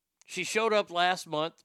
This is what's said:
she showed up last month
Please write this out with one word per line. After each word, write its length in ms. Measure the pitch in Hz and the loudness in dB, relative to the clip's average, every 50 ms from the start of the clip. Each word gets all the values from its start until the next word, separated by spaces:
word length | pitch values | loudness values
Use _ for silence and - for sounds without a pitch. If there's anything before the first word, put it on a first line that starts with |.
| _ _ _ _ _ | _ _ _ _ _
she 160 | - - 180 175 | -12 -8 -8 -6
showed 300 | - - 214 226 226 214 | -4 -2 0 0 2 2
up 180 | 208 202 - | 2 0 0
last 380 | 170 175 175 180 185 180 - 170 | 0 2 2 2 2 0 -4 -6
month 340 | 156 151 156 170 - _ | -4 -2 -2 -4 -6 _